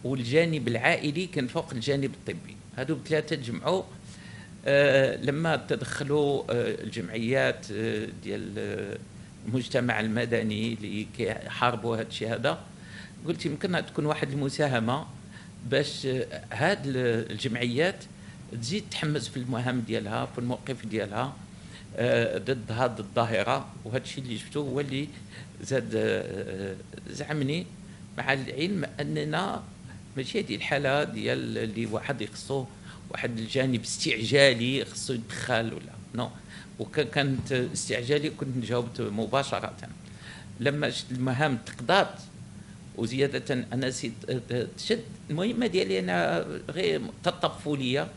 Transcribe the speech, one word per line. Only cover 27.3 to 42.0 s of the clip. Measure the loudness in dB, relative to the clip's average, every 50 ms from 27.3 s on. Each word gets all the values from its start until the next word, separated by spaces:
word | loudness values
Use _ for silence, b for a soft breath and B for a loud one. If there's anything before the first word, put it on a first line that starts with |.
| 0 2 2 2 2 -2 -4 -6 -10 -16 B B B B B B -6
مع | -4 0 2 2
العلم | 2 0 -4 -2 -2 0 0 0 0 -2 -4 -4 -4
أننا | -2 -2 0 -2 -2 0 0 0 0 0 -2 -4 -6 -10 -16 -14 B B B B B -8 -6
ماشي | -4 -4 -2 -2 -2
هادي | -2 0 -4
الحالة | -4 0 2 2 4 4 4 4 4 2
ديال | 0 -2 -2 0 0 0 0 0 -2 -2
اللي | 0 -2 -2 0 -2 -2
واحد | 0 0 -2 0 -2 -2 -2
يخصو | -2 -6 -6 -10 -4 -2 -2 -2 -2 -4 B B B B B B B -8
واحد | -6 -2 -2 -2 -2
الجانب | -2 -4 0 2 2 4 4 4 2
استعجالي | 2 -2 -4 -2 0 0 2 2 2 6 8 10 10 10 10 6 4 2 2 2 0
خصو | -2 -4 -6 -2 -2 -2
يدخل | -2 -2 -6 -6 -6 0 2 2 4 4 2 -4
ولا | -6 -10 -10 -14 -14 -14 -6 -4
نو. | -4 -4 -4 B B B B B B B B B -8
وكان، | -8 -2 2 2 2
كانت | 4 4 4 4 4 2 0 0 2
استعجالي | 2 2 2 2 -2 -4 -2 0 0 0 2 4 2 4 4 0
كنت | -2 -2 -4 -2 0 -2 0
جاوبت | 2 2 2 2 0 -2 -4
مباشرة. | -4 -2 0 -2 0 2 2 2 2 2 0 -2 -2 -4 -6 -8 -12 -14 -14 -14 -14 B B B B B B B B B -8 0
لما | 2 2 2 4 0 0
شفت | 0 -2 -6 -4
المهام | -2 0 0 0 2 4 4 4 2 0 -2
تقضات | -8 -10 -8 0 4 6 6